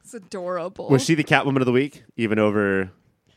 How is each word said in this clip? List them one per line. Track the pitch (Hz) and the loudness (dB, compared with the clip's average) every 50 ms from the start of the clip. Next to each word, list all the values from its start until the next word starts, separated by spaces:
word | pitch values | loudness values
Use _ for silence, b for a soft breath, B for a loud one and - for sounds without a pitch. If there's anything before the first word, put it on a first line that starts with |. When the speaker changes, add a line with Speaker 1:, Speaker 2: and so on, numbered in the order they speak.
| _ | _
Speaker 1:
It's | - - | -18 -18
adorable. | 233 185 - - 190 180 180 180 175 165 185 190 - - - | -18 -16 -14 -12 -10 -8 -6 -6 -6 -6 -8 -10 -12 0 2
Speaker 2:
Was | 143 127 - | 2 2 4
she | - 160 | 2 0
the | 151 | 0
Catwoman | 147 - 156 135 - 139 135 135 | 2 2 2 2 2 2 0 0
of | 131 | 0
the | 123 | 2
week, | 120 127 139 147 - - - _ _ | 2 0 0 -2 -8 -18 -20 _ _
even | - 113 104 107 107 | -4 -2 0 2 2
over | 107 107 101 107 104 98 98 95 95 95 - _ _ _ _ _ _ _ _ | 2 2 2 0 0 0 0 -2 -2 -6 -10 _ _ _ _ _ _ _ _